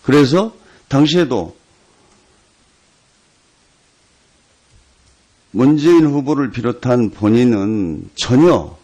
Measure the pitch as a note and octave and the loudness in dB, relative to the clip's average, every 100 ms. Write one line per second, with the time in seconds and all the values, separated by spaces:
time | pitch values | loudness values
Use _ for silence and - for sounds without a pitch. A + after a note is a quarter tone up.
0 | - C#3+ C3 E3+ A3 - _ _ _ C#3 | 2 2 4 0 -2 -10 _ _ _ 0
1 | D3+ F3 D3+ A#2 D#2+ - _ _ _ _ | 2 0 -2 -4 -6 -16 _ _ _ _
2 | _ _ _ _ _ _ _ _ _ _ | _ _ _ _ _ _ _ _ _ _
3 | _ _ _ _ _ _ _ _ _ _ | _ _ _ _ _ _ _ _ _ _
4 | _ _ _ _ _ _ _ _ _ _ | _ _ _ _ _ _ _ _ _ _
5 | _ _ _ _ _ G2 C3 D3+ D3+ E3+ | _ _ _ _ _ 0 0 2 4 4
6 | D3+ C#3+ C3+ D3 C3 B2 A#2 A#2+ B2 B2 | 2 -2 -4 -4 -4 -6 -8 -6 -2 -2
7 | G#2+ - G#2+ A#2 B2 G#2+ G2 A2 F2 D2+ | -2 -6 -2 0 2 0 -2 -4 -6 -8
8 | - - - B2+ F3 B2 C#2+ - | -14 -12 -2 2 2 2 -4 -18